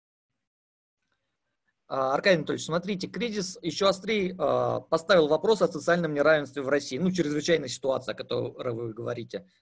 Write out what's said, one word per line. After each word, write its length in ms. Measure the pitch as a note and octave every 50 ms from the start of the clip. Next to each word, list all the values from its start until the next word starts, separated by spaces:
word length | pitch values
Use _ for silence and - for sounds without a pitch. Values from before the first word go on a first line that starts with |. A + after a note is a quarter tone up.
| _ _ _ _ _ _ _ _ _ _ _ _ _ _ _ _ _ _ _ _ _ _ _ _ _ _ _ _ _ _ _ _ _ _ _ _ _ -
А, 260 | - C3+ C3+ C3 C#3
Аркадий 220 | C#3 - G3+ F#3 D#3+
Анатольевич, 280 | - - C#3+ B2+ -
смотрите, 420 | - D#3 F3+ F#3 F#3+ G#3 F#3 F#3 -
кризис 500 | - F#3 A#3 A#3+ G#3 G#3 F3+ F#3 - - -
ещё 260 | E3 D3 - G3 G3
острее, 460 | F#3 F#3+ G3 G3+ A3+ G#3 F#3 F#3 F#3 -
а, 420 | D#3+ C3+ B2+ B2 B2 A#2+ A#2 A#2
поставил 480 | - - - D#3+ - - G3+ E3+ D#3 C#3+
вопрос 340 | D#3 D#3 - G#3+ A3+ F#3+ F#3+
о 60 | D#3+
социальном 460 | - D3+ - F3 E3+ F3 E3+ D#3 D3+
неравенстве 480 | C#3+ C#3+ D#3 D#3+ D3+ C#3+ B2+ - C#3+ C3+
в 60 | B2+
России. 300 | C#3+ C#3+ C#3+ - C3 C3
Ну, 120 | F3 F#3
чрезвычайная 580 | F#3 F3+ D#3+ D3 D3 D3+ D3 E3+ E3+ D#3 C3 B2+
ситуация, 460 | B2 - - C3+ C3 B2 B2+ - G#2+
о 20 |
которой 560 | - - - B2 A#2+ A#2 A#2+ - - C#3+ B2+ A#2
вы 180 | A2+ A#2+ A2+ G#2+
говорите. 540 | A#2 A#2 A#2 A#2+ B2 A#2 - - F#2+ - _ _ _